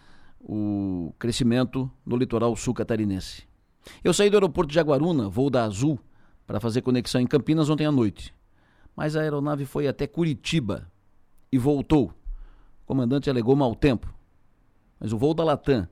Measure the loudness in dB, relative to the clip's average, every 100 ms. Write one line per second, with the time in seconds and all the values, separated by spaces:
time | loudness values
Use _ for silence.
0 | -20 -20 -20 -20 -8 -4 -2 -2 -2 -4
1 | -6 -6 -4 0 2 2 0 -2 -6 -8
2 | -4 -2 0 0 0 -2 -4 -4 -2 -2
3 | -2 -4 -8 -14 -20 _ _ _ -20 -4
4 | 0 4 4 4 2 0 0 2 2 2
5 | 2 0 0 0 0 2 0 0 0 -2
6 | -6 -20 -20 _ -8 -4 -2 -2 0 0
7 | 0 0 2 0 2 0 2 0 0 2
8 | 2 -2 -14 -20 _ _ _ _ -18 -8
9 | -4 -2 -2 -2 -2 -4 -4 -4 -2 -2
10 | -4 -2 -2 -2 -2 -2 -2 -6 -10 _
11 | _ _ _ -20 -2 0 2 0 4 4
12 | 2 -2 -12 -12 -12 -20 -20 -16 -6 -2
13 | 0 0 0 0 2 4 2 2 2 2
14 | -4 -14 _ _ _ _ _ _ _ -12
15 | -6 0 0 2 0 0 0 0 -2